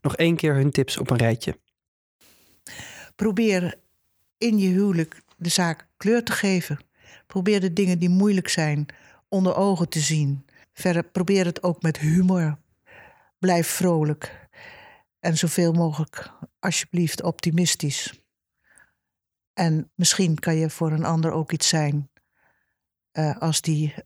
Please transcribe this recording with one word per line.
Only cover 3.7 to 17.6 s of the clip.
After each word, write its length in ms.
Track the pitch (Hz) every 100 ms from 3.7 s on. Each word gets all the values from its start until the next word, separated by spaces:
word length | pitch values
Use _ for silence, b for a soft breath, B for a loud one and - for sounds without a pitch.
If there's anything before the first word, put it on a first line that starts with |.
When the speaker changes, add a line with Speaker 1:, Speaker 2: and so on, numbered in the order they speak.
| - _ _ _ _ _ _
Speaker 2:
in 200 | 233 214
je 100 | 190
huwelijk 540 | 180 202 175 160 - _ _
de 120 | 170
zaak 400 | 165 175 160 - _
kleur 280 | 196 233
te 80 | 233
geven. 460 | 208 202 190 165 147 - b b b b
Probeer 340 | 196 185 208
de 120 | 185
dingen 260 | 165 190 180
die 100 | 175
moeilijk 400 | 180 208 196 180
zijn 380 | - 156 147 147 B B B B
onder 280 | 196 185 -
ogen 320 | 196 185 170
te 120 | -
zien. 460 | 143 156 143 139 - b b
Verder, 320 | - 185 170
probeer 400 | 175 - 170 196
het 180 | 175 170
ook 200 | 180 165
met 160 | 165 156
humor. 600 | 151 165 180 185 160 151 _ _ B B B B B _
Blijf 280 | 185 175 165
vrolijk. 840 | - 185 165 151 151 - - B B B B B B B _
En 160 | 170 160
zoveel 360 | 170 - 170
mogelijk, 580 | 165 170 151 156 - - - - _
alsjeblieft, 640 | - 170 - 175 165 -
optimistisch. 1000 | 170 160 170 165